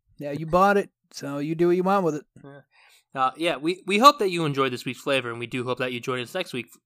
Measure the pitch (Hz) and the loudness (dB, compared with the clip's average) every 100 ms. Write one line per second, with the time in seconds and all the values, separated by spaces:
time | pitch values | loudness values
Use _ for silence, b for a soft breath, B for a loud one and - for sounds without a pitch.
0 | _ - 147 143 160 175 196 202 - _ | _ -14 -10 -8 0 4 4 4 0 _
1 | _ - 139 143 147 160 175 180 180 202 | _ -14 -10 -6 -4 2 2 4 2 2
2 | 175 151 - - 139 143 _ b b b | 0 -2 -8 -20 -20 -20 _ b b b
3 | b 139 131 139 165 135 151 180 - 202 | b -2 -2 0 -2 -2 -2 -4 0 6
4 | 269 285 202 170 160 139 135 123 - 120 | 6 6 0 0 0 0 0 -2 -8 -8
5 | - 135 120 117 120 127 123 123 127 123 | -2 -2 -2 -8 -8 -6 -4 -4 -4 -6
6 | 120 127 120 185 175 131 - - | -6 -6 -6 -8 -8 -8 -12 -16